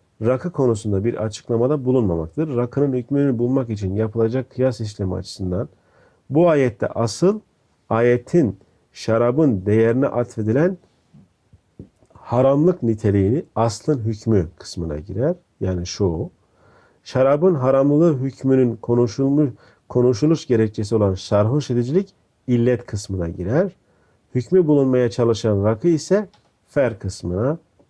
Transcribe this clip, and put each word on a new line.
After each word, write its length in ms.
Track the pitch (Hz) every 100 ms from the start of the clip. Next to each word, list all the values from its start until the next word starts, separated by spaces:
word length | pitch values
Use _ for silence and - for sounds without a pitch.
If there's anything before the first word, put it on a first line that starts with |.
| _ _ 110
rakı 260 | 127 175
konusunda 520 | 165 127 110 107 98
bir 100 | 98
açıklamada 720 | - 107 - - 117 123 147 127
bulunmamaktadır. 720 | 127 107 82 80 - 160 120
Rakının 360 | 120 - 143
hükmünü 440 | 127 120 143 143 117
bulmak 320 | 120 135 120
için 260 | 107 95 101
yapılacak 540 | 110 113 113 127 127
kıyas 320 | - 131 123
işlemi 340 | 107 - 95 92
açısından 540 | 90 - 95 90 127 _ _ _ _ _ _
bu 200 | 139 175
ayette 380 | 151 127 104 120
asıl 520 | - 113 - 175 214 - _ _ _ _
ayetin 680 | 113 120 120 120 170 123 95 _ _ _
şarabın 760 | - - 113 120 135 156 104 95
değerine 420 | 107 113 120 139
atfedilen 680 | 120 120 - 107 123 175 185 _ _ _ - _ _ _ - _ _ - _ _
haramlık 720 | - - 120 131 143 165 175
niteliğini 640 | 117 110 107 101 95 139 - -
aslın 440 | 117 104 - 143
hükmü 480 | 110 107 117 107 80 -
kısmına 400 | - - 82 73
girer. 380 | 92 101 143 180 _ _
Yani 280 | 95 90 87
şu, 440 | - 98 82 156 _ _ _ _ _ _ _
şarabın 520 | - 127 131 147 180 156
haramlığı 640 | 127 135 139 147 170 139
hükmünün 580 | 135 - 135 131 123 113
konuşulmuş, 760 | - 120 120 - 139 143 143 110 _ _ _
konuşuluş 580 | 123 123 127 151 160 -
gerekçesi 480 | 117 110 110 104 113
olan 180 | 101
sarhoş 580 | 92 - 104 107 147 -
edicilik 420 | 120 120 165 196 _ _ _ -
illet 380 | 123 120 123 -
kısmına 440 | 104 - 92 82
girer. 420 | 85 90 135 196 - _ _ _ _ _ 131
Hükmü 320 | 123 185 156
bulunmaya 420 | 147 135 127 120
çalışan 540 | - 117 107 113 101
rakı 240 | 104 110 175
ise 420 | 160 - 196 202 _ _ _ _
fer 320 | - 127 107
kısmına 580 | 98 - 92 90 127 165 _ _